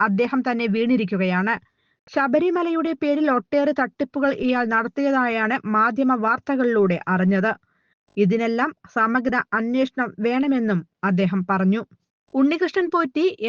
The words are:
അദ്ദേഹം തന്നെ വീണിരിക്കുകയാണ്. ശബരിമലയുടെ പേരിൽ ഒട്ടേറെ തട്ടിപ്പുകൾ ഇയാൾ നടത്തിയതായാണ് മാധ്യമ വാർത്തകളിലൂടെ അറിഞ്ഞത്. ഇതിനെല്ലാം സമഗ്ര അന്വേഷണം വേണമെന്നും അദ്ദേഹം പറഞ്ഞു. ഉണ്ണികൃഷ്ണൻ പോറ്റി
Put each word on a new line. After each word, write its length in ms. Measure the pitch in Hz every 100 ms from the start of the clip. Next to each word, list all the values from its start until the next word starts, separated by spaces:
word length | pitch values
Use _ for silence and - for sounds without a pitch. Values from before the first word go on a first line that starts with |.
| 214
അദ്ദേഹം 340 | 196 240 262 254
തന്നെ 200 | 233 233 220
വീണിരിക്കുകയാണ്. 800 | 240 254 202 190 185 180 208 233 _ _ _ _ -
ശബരിമലയുടെ 800 | 302 269 302 359 349 339 330 320 302
പേരിൽ 260 | 294 294 302
ഒട്ടേറെ 400 | 247 - 285 285 285
തട്ടിപ്പുകൾ 520 | 247 - 277 285 277 277 254
ഇയാൾ 180 | 247 233
നടത്തിയതായാണ് 840 | 226 240 - 277 269 247 226 214 262 208
മാധ്യമ 420 | 214 226 233 262 247
വാർത്തകളിലൂടെ 760 | 220 240 - 269 240 220 196 175 -
അറിഞ്ഞത്. 360 | 185 185 196 190 - _ _ _ _ _ -
ഇതിനെല്ലാം 540 | 196 226 233 233 294 - - 233
സമഗ്ര 460 | 220 247 240 247 - 220
അന്വേഷണം 500 | 226 254 262 - 240 - 233
വേണമെന്നും 520 | 247 285 262 220 180 165 - 196
അദ്ദേഹം 320 | 180 190 190 185
പറഞ്ഞു. 320 | 185 190 220 - _ _ _ _
ഉണ്ണികൃഷ്ണൻ 540 | 269 277 320 359 381 349
പോറ്റി 320 | 339 277 294 359 -